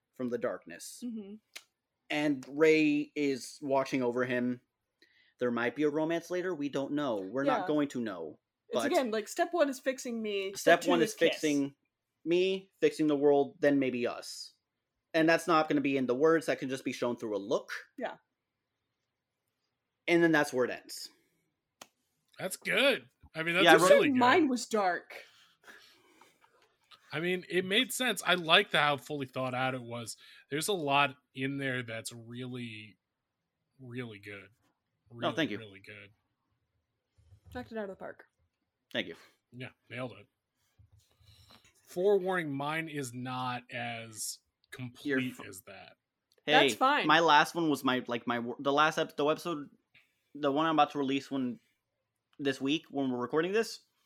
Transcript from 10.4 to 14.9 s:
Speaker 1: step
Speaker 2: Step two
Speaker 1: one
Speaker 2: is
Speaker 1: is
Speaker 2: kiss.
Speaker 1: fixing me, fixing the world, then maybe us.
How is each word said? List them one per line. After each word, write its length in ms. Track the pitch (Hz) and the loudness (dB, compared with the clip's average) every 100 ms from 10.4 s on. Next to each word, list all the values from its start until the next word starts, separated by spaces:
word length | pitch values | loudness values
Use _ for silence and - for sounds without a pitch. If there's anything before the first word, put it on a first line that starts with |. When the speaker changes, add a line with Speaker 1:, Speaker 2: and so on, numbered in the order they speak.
| 190 | -6
Speaker 1:
step 100 | 196 | 0
Speaker 2:
Step 220 | - 170 | 4 4
two 80 | - | 4
Speaker 1:
one 100 | - | 2
Speaker 2:
is 80 | 113 | 2
Speaker 1:
is 40 | - | 2
Speaker 2:
kiss. 140 | 165 | 0
Speaker 1:
fixing 460 | - 156 143 139 - _ _ _ _ 160 | 2 0 0 -2 -6 _ _ _ _ -2
me, 440 | 175 185 190 190 _ | 0 0 -2 -8 _
fixing 260 | 151 151 156 | 0 2 2
the 80 | 143 | 4
world, 400 | 143 143 131 - | 6 6 2 0
then 180 | 143 143 | 2 4
maybe 260 | 131 120 117 | 2 0 -4
us. 460 | 90 - - - _ _ _ _ | -6 -12 -16 -16 _ _ _ _